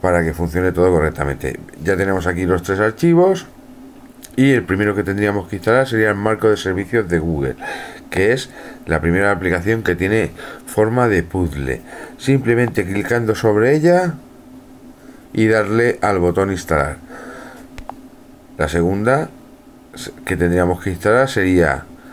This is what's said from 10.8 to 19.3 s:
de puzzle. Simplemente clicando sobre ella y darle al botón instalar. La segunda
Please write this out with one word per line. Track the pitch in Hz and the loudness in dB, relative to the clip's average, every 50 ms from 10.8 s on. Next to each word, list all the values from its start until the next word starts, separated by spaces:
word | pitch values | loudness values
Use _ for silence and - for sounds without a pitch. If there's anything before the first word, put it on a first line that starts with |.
| 110 110 117 127 123 | 0 2 2 2 2
de | 113 101 87 | 2 2 0
puzzle. | 80 82 - 92 90 82 69 71 69 65 64 60 - - - - - - - | 0 -2 -2 -2 -2 -2 -2 -6 -4 -4 -6 -6 -8 -16 -18 -16 -16 -18 -18
Simplemente | - - 131 139 135 123 113 117 117 123 113 - 113 95 | -6 0 0 0 2 2 2 2 2 2 0 0 -4 -4
clicando | 87 98 101 98 - 120 120 117 107 107 | -2 -4 -4 -2 0 -2 0 0 -2 -2
sobre | - - 110 104 104 113 127 147 | 0 2 2 2 4 4 4 2
ella | 156 151 170 175 180 185 175 147 - - - - - - - - - - - - - - - - - - - - - - - - | 4 4 4 4 4 2 0 -4 -6 -14 -20 -20 -20 -20 -20 -20 -20 -20 -20 -20 -20 -20 -20 -20 -20 -20 -20 -20 -20 -20 -8 -2
y | - 110 | 0 2
darle | 110 110 110 104 98 107 117 117 120 - - | 4 4 2 2 2 2 2 2 2 0 0
al | - 104 98 | 0 0 2
botón | 92 87 87 85 95 98 98 | 2 2 2 2 2 0 0
instalar. | 95 90 - - 80 76 71 78 71 - - - - - - - - - - - - - - - - - - - - - - - - - - - - - - - - | -2 -6 -2 -2 0 0 0 -2 -4 -10 -14 -20 -18 -18 -18 -18 -18 -18 -18 -20 -20 -20 -20 -18 -18 -16 -16 -16 -18 -18 -20 -20 -20 -20 -20 -20 -20 -20 -20 -20 -6
La | - 78 76 | -4 -4 -2
segunda | 76 85 85 87 95 98 107 120 135 151 160 - | 0 0 0 0 0 0 2 2 2 2 0 -6